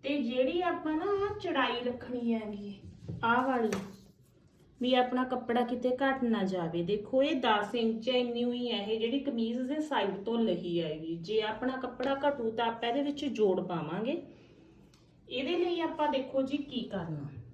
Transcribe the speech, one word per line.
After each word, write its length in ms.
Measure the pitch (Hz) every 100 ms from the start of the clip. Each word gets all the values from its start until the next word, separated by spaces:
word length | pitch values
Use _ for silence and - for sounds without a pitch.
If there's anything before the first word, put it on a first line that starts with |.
ਤੇ 140 | 269 285
ਜਿਹੜੀ 380 | 233 254 269 339
ਆਪਾਂ 320 | 359 320 311
ਨਾ 120 | 311 392
ਆਹ 340 | 392 403 403
ਚੜਾਈ 440 | 349 277 240 240
ਰੱਖਣੀ 500 | 247 233 240 247 233
ਹੈਗੀ, 460 | 226 208 202 202 196 - - - -
ਆਹ 220 | 233 240 262
ਵਾਲੀ, 240 | 254 220 190 190 - - - - - - _ - -
ਵੀ 120 | 247
ਆਪਣਾ 300 | 254 247 254
ਕੱਪੜਾ 380 | 254 240 - 240
ਕਿਤੇ 340 | 240 240 254 247
ਘੱਟ 220 | 277 262
ਨਾ 200 | 240 208
ਜਾਵੇ। 400 | 185 185 165 170
ਦੇਖੋ, 380 | 175 214 - 262
ਇਹ 120 | 285 285
ਦਸ 340 | 247 214 202 240
ਇੰਚ 340 | 226 220 254
ਹੈ, 80 | 247
ਇੰਨੀ 260 | 240 233
ਹੋਈ 280 | 240 240 240
ਹੈ 120 | 208 202
ਇਹ 140 | 220
ਜਿਹੜੀ 200 | 233 277
ਕਮੀਜ਼ 420 | 277 233 226 233 254
ਦੇ 120 | 302
ਸਾਈਡ 420 | 302 247 196 180
ਤੋਂ 140 | - 233
ਲਈ 400 | 220 175 175 170
ਹੈਗੀ। 340 | 160 151 160 170
ਜੇ 240 | 175 220
ਆਪਣਾ 340 | 214 220 254 262
ਕੱਪੜਾ 380 | 247 - 269 277 285
ਘਟੂ 240 | 285 226
ਤਾਂ 140 | 220 233
ਆਪਾਂ 240 | 240 233
ਇਹਦੇ 120 | 262
ਵਿੱਚ 220 | 285 285 285
ਜੋੜ 340 | 226 202 175
ਪਾਵਾਂਗੇ। 600 | 170 170 151 180 226 339 - - - - - - - - - - -
ਇਹਦੇ 300 | 247 294 339
ਲਈ 220 | 349 339
ਆਪਾਂ 260 | 320 - 302
ਦੇਖੋ 320 | 269 262 269
ਜੀ 160 | 269 285
ਕੀ 240 | - 240 196
ਕਰਨਾ। 380 | 190 165 151 139 - -